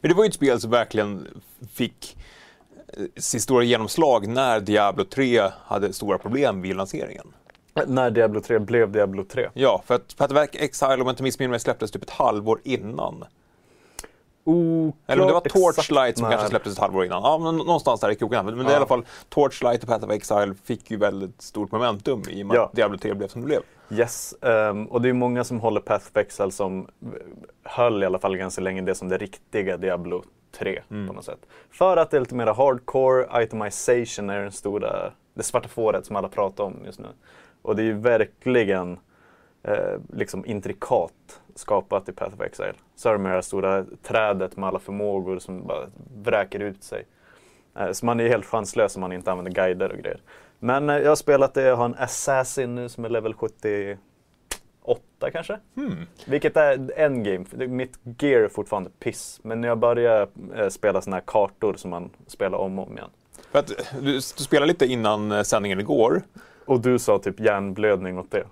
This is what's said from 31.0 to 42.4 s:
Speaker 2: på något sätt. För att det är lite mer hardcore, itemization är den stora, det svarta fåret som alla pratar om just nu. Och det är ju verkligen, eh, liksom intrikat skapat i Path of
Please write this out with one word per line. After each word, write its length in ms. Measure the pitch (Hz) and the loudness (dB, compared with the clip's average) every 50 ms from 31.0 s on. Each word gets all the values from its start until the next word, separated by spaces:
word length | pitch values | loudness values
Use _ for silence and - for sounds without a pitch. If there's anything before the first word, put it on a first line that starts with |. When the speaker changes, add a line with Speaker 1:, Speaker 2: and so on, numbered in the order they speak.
| 101 92 | -10 -10
Speaker 2:
på 40 | 98 | -10
något 120 | 95 - | -12 -14
sätt. 220 | - - - _ _ - - - _ | -14 -16 -16 _ _ -20 -20 -20 _
För 260 | _ - - 190 185 | _ 2 4 4 6
att 140 | 170 160 - | 4 4 4
det 60 | - | 2
är 40 | 147 | 0
lite 140 | 127 - 131 | 0 0 -2
mer 120 | 123 117 | 0 0
hardcore, 960 | 113 104 107 135 143 131 123 - - - 135 131 131 131 127 127 - - 120 117 | 0 4 4 4 2 2 0 -4 -2 0 2 4 6 4 4 2 2 0 0 0
itemization 880 | 113 - 110 107 104 - - - - 123 123 120 113 - - 104 101 | 0 -2 -6 -6 -6 -6 -6 2 2 2 2 2 -2 -6 -8 -6 -6
är 100 | 98 101 101 | -6 -6 -6
den 100 | 101 98 | -8 -10
stora, 600 | - - 101 101 104 98 - - 92 90 95 - _ _ _ _ | -8 -6 -4 -4 -2 -2 -2 -4 -4 -6 -8 -10 _ _ _ _
det 80 | - 107 | -8 -8
svarta 260 | - - 123 113 - | -2 -2 -4 -4 -4
fåret 380 | - - 113 107 101 95 92 | -6 0 0 2 2 0 -2
som 100 | - 107 | -4 -6
alla 120 | 101 95 95 | -4 -4 -4
pratar 360 | - - 104 95 95 - 104 | -2 -2 -2 -2 -2 -4 -6
om 100 | 95 92 - 98 | -6 -6 -12 -16
just 140 | 98 - - | -18 -18 -18
nu. 100 | - 104 - _ _ _ - - - _ _ _ _ | -18 -20 -20 _ _ _ -20 -20 -20 _ _ _ _
Och 140 | - 110 | -2 0
det 60 | 101 110 | 0 2
är 40 | |
ju 120 | 110 107 104 | 0 0 2
verkligen, 1000 | 107 120 120 110 107 - _ _ - 127 127 120 113 98 98 92 90 90 90 87 _ _ _ _ _ _ _ _ _ _ _ _ _ | 2 4 4 4 2 0 _ _ -2 2 4 4 4 4 2 0 -2 -6 -8 -12 _ _ _ _ _ _ _ _ _ _ _ _ _
eh, 360 | - 104 - 95 92 95 101 - - - | -2 -2 0 0 -2 -4 -6 -10 -12 -6
liksom 340 | - 107 - - 98 95 | -6 -6 -6 -6 -12 -8
intrikat 920 | - 110 104 98 101 98 - - - 131 110 85 - _ _ _ _ - - _ _ - | -6 -8 -6 -6 -8 -10 -10 -4 0 0 0 0 -2 _ _ _ _ -20 -20 _ _ -20
skapat 540 | - - - 107 98 92 _ 95 98 95 - | -18 -4 -2 -2 -2 0 _ -4 -4 -4 -6
i 40 | 95 | -12
Path 220 | - - 95 101 | -10 -10 -10 -8
of 60 | 104 | -8